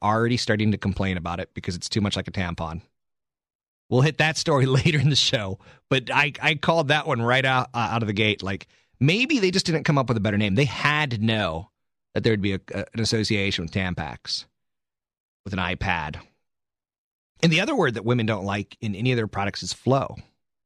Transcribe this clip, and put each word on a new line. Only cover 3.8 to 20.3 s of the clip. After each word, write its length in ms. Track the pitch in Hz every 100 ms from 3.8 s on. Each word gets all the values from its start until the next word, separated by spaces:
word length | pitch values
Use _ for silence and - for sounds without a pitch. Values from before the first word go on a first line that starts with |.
| -
We'll 140 | 123
hit 160 | 147 -
that 180 | 156 156
story 300 | - 143 127
<laughs> 0 |
later 340 | 135 165 151
in 100 | 139
the 60 | 135
show, 420 | - 131 98 98 - - -
but 220 | 135 110
I, 180 | 127 147 135
I 140 | 143
called 340 | 156 - 165 143
that 180 | 151 147
one 140 | 123
right 240 | 117 127
out, 260 | 131 127 123
uh, 140 | 120 110
out 120 | 113
of 40 | 110
the 60 |
gate. 300 | 104 107 104
Like, 260 | 95 98 - _ _ -
maybe 400 | 135 196 269 294
they 100 | 190
just 160 | 185 180
didn't 180 | 160
come 140 | 143 143
up 100 | 123
with 80 | 117
a 40 |
better 180 | 101 104
name. 160 | 104
They 100 | 98
had 460 | 147 - 143 151 151
to 80 | 113
know 520 | 113 110 95 80 92 _ _ _ _
that 80 | 107
there'd 180 | 113 110
be 140 | 98
a, 60 | 95 -
a, 120 | 95 -
an 60 | 110
association 640 | 110 113 101 104 98 95
with 80 | 82
Tampax, 720 | 101 92 87 78 60 - - - _ _ _ _ _ _ _ _ _
with 100 | -
an 40 | 92
iPad. 580 | 90 92 98 87 76 80 - _ _ _ _ _ _ _ _ _ _ _
And 80 | 170
the 100 | 160
other 140 | 220
word 200 | 285 151
that 100 | 110
women 220 | 107 123 110
don't 180 | 107
like 320 | 98 101 101 -
in 140 | 113
any 160 | 95 123
of 60 | 123
their 100 | 107
products 360 | 98 101 -
is 100 | -
flow. 440 | - - 135 - - -